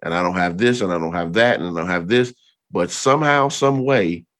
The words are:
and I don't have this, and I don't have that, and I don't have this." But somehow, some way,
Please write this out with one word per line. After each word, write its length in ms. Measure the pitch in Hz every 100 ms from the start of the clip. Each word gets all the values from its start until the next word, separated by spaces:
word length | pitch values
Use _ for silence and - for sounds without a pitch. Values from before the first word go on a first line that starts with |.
and 120 | -
I 80 | 85
don't 140 | 90 90
have 220 | 87 87
this, 220 | 120 123
and 100 | 98
I 60 | 85
don't 160 | 80
have 180 | 87 85
that, 260 | 95 120 113
and 120 | 87
I 100 | 85
don't 100 | 85
have 160 | 87 85
this." 240 | 123 123 - _ _ _
But 200 | 95 87
somehow, 580 | - 131 143 151 143 139
some 360 | - 139 139
way, 420 | 131 131 90 85 - _